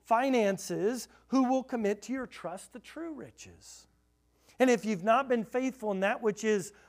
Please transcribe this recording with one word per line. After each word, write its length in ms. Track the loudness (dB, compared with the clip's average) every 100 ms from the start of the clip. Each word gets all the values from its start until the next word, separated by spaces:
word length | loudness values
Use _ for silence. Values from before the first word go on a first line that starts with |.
finances, 1080 | 0 2 4 4 2 0 -4 -2 0 -2 -8 -18 _
"who 160 | 2
will 180 | 4 2
commit 400 | -2 -2 -2 -2
to 100 | -4
your 140 | -8 -8
trust 460 | -10 -10 -10 -14
the 80 | -20
true 340 | -18 -14 -12
riches? 720 | -12 -14 -18 -20 -20 -20 -20 -20 _ _ _ _ _ _ 2
And 100 | 4
if 160 | 4
you've 200 | 2 -2
not 240 | 2 2 4
been 160 | 0
faithful 460 | 0 -2 -2 -4 -4
in 100 | 0
that 200 | 0 0
which 240 | -2 0
is 280 | 0 0 -2 -12